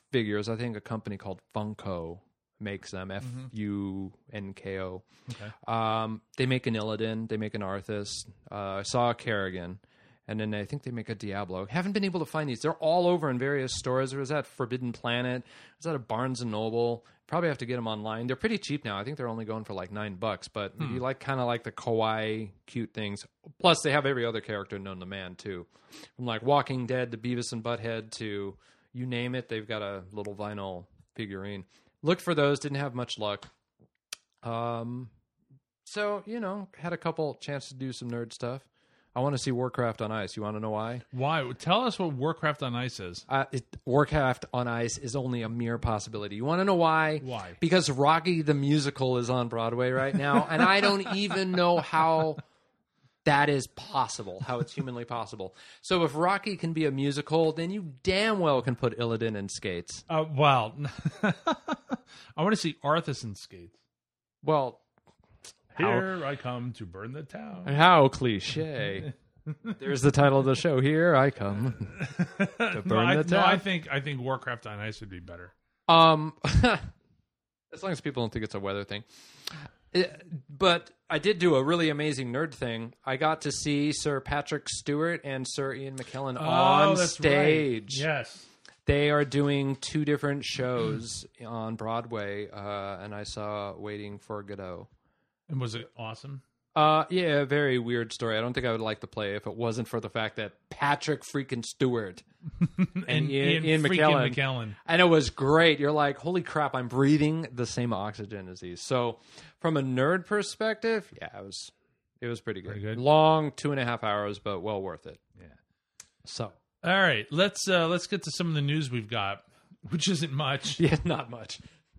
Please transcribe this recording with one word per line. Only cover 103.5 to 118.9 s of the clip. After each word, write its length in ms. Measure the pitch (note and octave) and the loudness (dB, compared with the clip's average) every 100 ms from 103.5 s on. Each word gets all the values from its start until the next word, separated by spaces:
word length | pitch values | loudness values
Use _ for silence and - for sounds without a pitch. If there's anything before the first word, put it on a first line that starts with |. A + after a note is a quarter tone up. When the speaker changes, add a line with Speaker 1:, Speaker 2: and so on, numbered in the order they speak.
Speaker 2:
Ian 140 | E3 D#3+ | 2 4
Speaker 1:
Ian 160 | D#3+ | 4
Speaker 2:
freaking 160 | D3 F#3 | 4 6
Speaker 1:
McKellen. 360 | D3+ C#3+ B2 | 6 6 4
Speaker 2:
McKellen. 400 | B2+ C3+ B2+ A2 G2+ - | 0 -2 -2 -6 -8 2
Speaker 1:
And 140 | E3+ | 8
it 20 | |
was 240 | F3+ D#3+ A#2+ | 8 8 6
great. 480 | - C3+ D#3+ E3 C#3+ | 2 6 8 8 6
You're 140 | C#3+ | 4
like, 240 | D3+ C#3+ C#3 | 2 2 0
"Holy 240 | D#3 F3+ | -2 -2
crap, 320 | - D#3 C#3+ | 0 0 0
I'm 140 | C3 A#2+ | -2 0
breathing 580 | B2 C#3 D3+ D3+ D#3+ D#3+ | 4 6 6 4 2 -2
the 140 | B2 A#2 | -4 -4
same 260 | - A#2+ | -2 -2
oxygen 560 | G2 G#2 G#2 G2+ G2+ F#2 | -2 -4 -8 -10 -10 -12
as 100 | F#2 | -12
these." 200 | F2+ F2 | -12 -10
So, 360 | - B2+ A#2+ A2+ _ - - _ | 0 0 0 -4 _ -20 -20 _
from 160 | E3 D3+ | 0 2
a 60 | |
nerd 440 | C3 B2+ C#3+ F#3 - | 2 2 4 2 0
perspective, 800 | G#3 G3 - A3 G#3+ A3+ A3 - - | -2 -2 -4 -4 -2 -2 -2 -4 -12
yeah, 180 | - G2 | -14 -12
it 60 | |
was, 260 | G2 - - _ _ _ _ _ | -14 -14 -16 _ _ _ _ _
it 60 | A#2+ | -8
was 140 | A#2 | -6
pretty 220 | - F#2+ | -6 -8
good. 60 | G#2 | -10
Speaker 2:
Pretty 80 | G#2 | -8
good. 180 | G#2+ A#2 | -6 0
Speaker 1:
Long 540 | C3+ D#3 D#3 D#3 D3+ | 6 8 8 6 2
two 180 | - D3 | -2 -2
and 80 | C#3 | 0
a 60 | |
half 180 | A#2+ A#2 | -2 -2
hours, 360 | G#2+ G#2 G#2 G2+ | 0 0 -2 -4
but 180 | G#2 F#2+ | -6 -6
well 200 | G#2 G2+ | -4 -4
worth 240 | F#2+ D#2 D#2+ | -6 -10 -14
it. 140 | D#2+ _ G2 | -20 _ -20
Speaker 2:
Yeah. 80 | E2 - _ _ _ - - _ - | -20 -20 _ _ _ -20 -20 _ -12
Speaker 1:
So. 240 | - G#2+ - _ _ | -8 -8 -12 _ _
Speaker 2:
All 60 | E3+ | 2
right, 360 | F#3+ F3+ A2 - | 4 4 4 0
let's, 380 | D3+ G3+ - F#3+ | 2 2 0 2
uh, 180 | F3+ E3 | 4 4
let's 220 | F3 - | 0 -2
get 160 | G3 | -6
to 60 | D#3 | -4
some 160 | - E3+ | -4 0
of 60 | |
the 60 | D3+ | 0
news 300 | C#3+ D#3 C3+ | 2 0 0